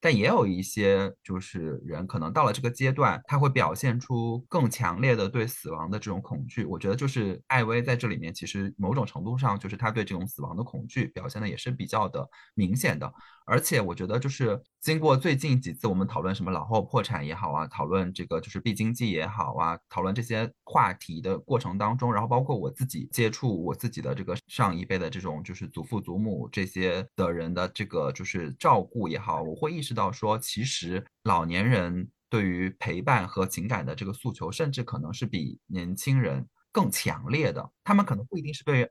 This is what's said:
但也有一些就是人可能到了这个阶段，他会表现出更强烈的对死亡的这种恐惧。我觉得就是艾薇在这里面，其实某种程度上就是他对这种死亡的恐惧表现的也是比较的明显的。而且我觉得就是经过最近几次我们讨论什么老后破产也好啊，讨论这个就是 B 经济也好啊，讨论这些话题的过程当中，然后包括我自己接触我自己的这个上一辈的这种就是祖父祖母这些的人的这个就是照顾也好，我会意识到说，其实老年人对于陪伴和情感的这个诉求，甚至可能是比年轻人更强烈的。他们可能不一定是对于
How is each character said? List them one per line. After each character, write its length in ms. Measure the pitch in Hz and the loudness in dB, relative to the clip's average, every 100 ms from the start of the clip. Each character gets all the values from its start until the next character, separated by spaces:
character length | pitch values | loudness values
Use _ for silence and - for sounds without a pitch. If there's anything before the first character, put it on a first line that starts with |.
但 160 | 165 113 | 4 6
也 100 | 120 | 6
有 200 | 220 104 | 6 4
一 160 | 92 | 2
些 500 | 92 - 98 98 98 - | -2 2 6 6 4 -4
就 160 | - 92 | -6 -6
是 400 | - 92 78 65 | -6 -6 -4 -6
人 220 | 67 82 92 | -6 -6 -4
可 120 | 98 | -4
能 140 | 80 | 0
到 100 | 127 | 4
了 120 | 131 | 4
这 80 | 131 | 4
个 80 | 123 | -2
阶 200 | - 131 | 2 2
段， 300 | 135 123 - - | 4 4 2 0
他 120 | 143 | 4
会 120 | 139 | 4
表 240 | 127 82 | 6 2
现 260 | 87 135 120 | 2 0 0
出 420 | - 120 117 117 - | 0 -2 0 -4 0
更 220 | 175 117 | 2 2
强 280 | - 95 85 | 2 0 2
烈 120 | 131 | 4
的 140 | 113 98 | 4 2
对 180 | 127 113 | 2 0
死 240 | - 78 | -4 -8
亡 200 | 80 82 | -6 -4
的 80 | 107 | -4
这 120 | 107 | -4
种 120 | 95 | -4
恐 240 | - 78 120 | -4 -6 -6
惧。 180 | - | -4
我 140 | 101 85 | -4 -2
觉 100 | 98 | 0
得 80 | 120 | 2
就 100 | 139 | 0
是 320 | 131 101 90 - | 0 0 -2 0
艾 140 | 131 | 2
薇 200 | 113 117 | 4 2
在 120 | 131 | 2
这 140 | 120 120 | 0 0
里 80 | 82 | -2
面， 160 | 82 | -6
其 140 | - 82 | -8 -6
实 280 | 101 98 - | -4 -4 -2
某 160 | 95 | 0
种 100 | 135 | 0
程 180 | 101 - | -2 -4
度 140 | 98 127 | -4 0
上 220 | 131 101 | 0 0
就 100 | 95 | -4
是 80 | 95 | -4
他 140 | 110 | -2
对 120 | 113 | 0
这 120 | 98 92 | -2 -2
种 100 | 92 | -6
死 140 | - | -8
亡 160 | 71 87 | -8 -6
的 80 | |
恐 220 | 123 139 117 | -6 -6 -6
惧 220 | 127 - | -2 -2
表 200 | - 131 | -4 -8
现 120 | 107 | -6
的 40 | 107 | -6
也 80 | |
是 160 | 73 127 | -6 -6
比 160 | 127 - | -6 -2
较 220 | 110 98 | 0 0
的 180 | - - - - | -2 -8 -12 -8
明 200 | - 92 | 0 2
显 240 | 110 175 76 | 2 2 0
的。 140 | 71 - - - | -4 -10 -20 -12
而 140 | - 120 | 0 2
且 220 | - 139 | 4 2
我 140 | 95 | 2
觉 120 | 85 92 | -2 -2
得 120 | 101 | 0
就 100 | 139 | 0
是 320 | 135 117 101 - _ | 0 0 0 -4 _
经 220 | - 160 | 0 2
过 160 | 156 135 | 6 6
最 180 | 175 | 4
近 240 | 139 156 127 | 2 4 2
几 140 | 107 | 2
次 140 | 82 110 | -2 0
我 80 | |
们 120 | 92 98 | 2 0
讨 140 | - | 0
论 140 | 92 | -2
什 100 | 98 | -2
么 60 | 92 | -2
老 160 | 87 90 | -2 0
后 160 | 110 | 0
破 200 | - - | 2 0
产 240 | - 78 73 | 0 -2 -4
也 80 | |
好 160 | 78 78 | -6 -4
啊， 140 | 73 78 | -2 -4
讨 200 | - 73 | -4 0
论 260 | 95 90 | 0 0
这 120 | 90 87 | -4 -4
个 120 | 82 | -4
就 100 | - | -4
是 100 | 92 | -6
B 140 | 117 | -2
经 180 | 101 110 | 0 0
济 180 | 123 117 | 0 0
也 160 | 80 82 | 0 -2
好 280 | 104 71 | -2 -4
啊， 240 | 64 82 82 _ | 0 -2 -2 _
讨 140 | 92 | -2
论 120 | 92 | 0
这 60 | 107 | 0
些 300 | 117 110 117 - | -2 -2 -2 -6
话 280 | - 156 104 | -2 2 2
题 300 | 90 - 82 | 0 -10 -6
的 160 | 92 82 | -2 -2
过 200 | - 110 | 0 0
程 200 | - 95 | 0 0
当 180 | 104 123 | 0 2
中， 160 | 120 | 2
然 100 | 104 | 2
后 60 | 117 | 2
包 140 | 123 | 2
括 120 | 135 | 2
我 160 | 117 82 | 0 -2
自 140 | - | -2
己 240 | 127 - - | -4 -4 -4
接 200 | - 113 | 2 2
触 340 | 113 127 92 | 2 0 0
我 100 | 82 | -2
自 140 | - - | -2 -4
己 140 | - | -4
的 120 | 67 | -4
这 80 | 71 | -4
个 140 | 92 87 - | -4 -6 -4
上 280 | - 104 85 | 0 2 2
一 80 | |
辈 140 | 90 95 | -2 -2
的 100 | 80 | -2
这 100 | 90 | -6
种 240 | 87 76 | -6 -6
就 120 | - | -8
是 120 | 90 98 | -8 -10
祖 160 | - | -8
父 160 | 76 110 | -4 -4
祖 200 | 90 90 | -4 -2
母 280 | 110 87 - | -2 -2 -4
这 140 | - 92 | -4 -4
些 360 | 95 92 90 92 - | 0 0 0 -2 -2
的 160 | 87 | 0
人 220 | 85 82 | 0 -2
的 120 | 87 92 | -2 -2
这 180 | - 98 | -4 -4
个 260 | 85 71 | -2 -2
就 100 | 67 | -2
是 300 | 92 95 78 65 | -4 -4 -4 0
照 220 | 165 113 | 4 4
顾 260 | 90 117 90 | 4 -2 -2
也 100 | 73 | -2
好， 240 | 98 78 | -2 -4
我 120 | 80 | -4
会 180 | 82 151 | -4 -4
意 80 | 170 | -4
识 140 | 139 | -4
到 180 | 110 101 | -2 -2
说， 260 | 123 107 110 | 0 0 0
其 240 | - - | -2 -4
实 400 | 127 - 87 92 - _ | -2 -2 -2 -4 -6 _
老 220 | - 87 82 | 2 2 2
年 200 | 85 110 | 2 4
人 400 | 110 87 90 101 _ - | 4 2 -2 -6 _ -4
对 160 | 113 | 0
于 240 | 98 90 92 - | 2 0 -2 -4
陪 220 | 101 87 | -6 -2
伴 260 | 139 123 92 | 2 2 2
和 200 | - 95 | -2 -2
情 200 | - 101 | -2 -2
感 180 | 107 - | -2 -4
的 80 | |
这 100 | 78 | -6
个 80 | 95 | -6
诉 180 | - 123 | -6 -6
求， 220 | - 82 | -6 -6
甚 180 | - 156 | -2 -2
至 120 | 135 | -2
可 160 | 120 143 | -6 -6
能 120 | 78 | -6
是 140 | - | -6
比 340 | - 92 67 - - | -4 -4 -4 -8 -8
年 300 | 92 87 95 | -6 -4 -4
轻 240 | - 135 | 2 4
人 260 | 98 67 - _ _ | 4 0 -4 _ _
更 200 | 220 160 | 0 2
强 380 | - - - 69 | 0 -2 -2 -2
烈 200 | 143 123 | 0 0
的。 180 | 76 - _ | -2 -8 _
他 120 | - | 4
们 100 | 202 | 4
可 100 | 202 | 4
能 100 | 101 123 | 0 -4
不 100 | 180 | -6
一 60 | |
定 100 | 143 | -6
是 100 | 147 | -6
对 160 | - 131 | 2 4
于 40 | 120 | 6